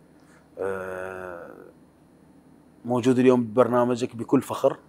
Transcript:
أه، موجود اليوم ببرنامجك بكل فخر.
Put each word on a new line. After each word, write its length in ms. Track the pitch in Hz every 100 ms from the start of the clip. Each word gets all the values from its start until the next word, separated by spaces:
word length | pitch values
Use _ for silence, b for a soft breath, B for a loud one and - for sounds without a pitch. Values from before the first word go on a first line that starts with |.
| b b b b b -
أه، 880 | 95 95 92 92 92 92 92 87 82 50 50 - - _ _ _ _ _ _ - _ _ 117
موجود 340 | 123 117 123
اليوم 240 | 127 123
ببرنامجك 720 | 117 107 117 123 123 123 123 113
بكل 260 | 110 135
فخر. 360 | - 110 135 151